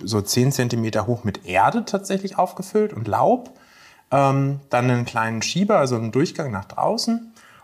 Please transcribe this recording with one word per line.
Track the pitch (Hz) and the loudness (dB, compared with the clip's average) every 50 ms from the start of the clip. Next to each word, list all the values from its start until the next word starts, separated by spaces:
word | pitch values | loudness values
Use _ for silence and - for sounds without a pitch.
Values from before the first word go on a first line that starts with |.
| - | -8
so | 104 110 104 | -2 -2 -2
zehn | 98 - - 123 123 143 | -2 0 0 2 2 2
Zentimeter | - - 120 120 123 117 110 110 - 107 101 | 2 0 -2 0 0 -2 -2 -2 -2 -2 0
hoch | 117 120 - - | 0 -2 -2 -2
mit | 101 - - - | -4 -6 -6 -8
Erde | 92 90 95 107 139 190 240 220 | 0 2 4 4 4 2 0 -4
tatsächlich | - - 190 196 - 196 190 196 190 - - | -2 -4 -4 -4 -4 -6 -4 -4 -4 0 -2
aufgefüllt | 180 180 - - 180 - - 214 214 208 - | -2 -2 -2 -12 -12 -2 0 0 0 0 -2
und | 107 110 | -6 -4
Laub. | 104 98 113 139 190 254 247 - - - - - _ _ - - - - _ _ - | -2 0 2 4 4 4 2 0 -14 -20 -20 -20 _ _ -20 -20 -20 -20 _ _ 0
Ähm, | 131 139 139 135 135 139 139 139 143 139 - - | 2 4 4 4 4 2 0 0 -2 -6 -6 -2
dann | 123 123 123 127 | 0 2 2 2
einen | 123 120 120 | 2 2 0
kleinen | - - 113 113 113 113 110 - | -2 -2 -2 -2 -2 -2 -4 -4
Schieber, | - - 175 202 214 208 | -2 0 0 2 4 4
also | 165 139 127 123 | 4 4 2 0
einen | 113 113 110 | -2 -2 0
Durchgang | 107 131 170 - - - 151 123 | 2 0 0 0 -2 -6 -6 -4
nach | 101 98 101 | -4 -6 -8
draußen. | - - - - - 214 240 - 233 226 233 - - _ - - - - - | -8 -4 -2 -2 0 0 -2 0 -2 -2 -2 -4 -12 _ -20 -20 -20 -20 -20